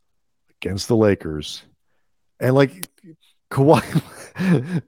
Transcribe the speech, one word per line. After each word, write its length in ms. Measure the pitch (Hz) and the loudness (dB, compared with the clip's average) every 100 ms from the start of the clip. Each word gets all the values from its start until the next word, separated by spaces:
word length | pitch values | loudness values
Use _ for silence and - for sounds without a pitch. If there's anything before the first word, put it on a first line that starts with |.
| _ _ _ _ _ _ | _ _ _ _ _ _
against 260 | 87 98 - | -10 -8 -2
the 80 | 113 | 2
Lakers, 680 | 107 95 80 76 - - - _ _ _ _ _ _ - | 2 0 -4 -10 -10 -16 -20 _ _ _ _ _ _ -6
and, 140 | 123 | 0
like, 340 | 135 135 185 - _ 175 160 _ _ _ | 2 2 -2 -18 _ -20 -20 _ _ _
Kawhi, 320 | - 139 147 - 156 - - - | 0 4 4 2 -4 -6 -12 -18
<laughs> 0 | - 185 143 143 175 | -6 0 0 0 -6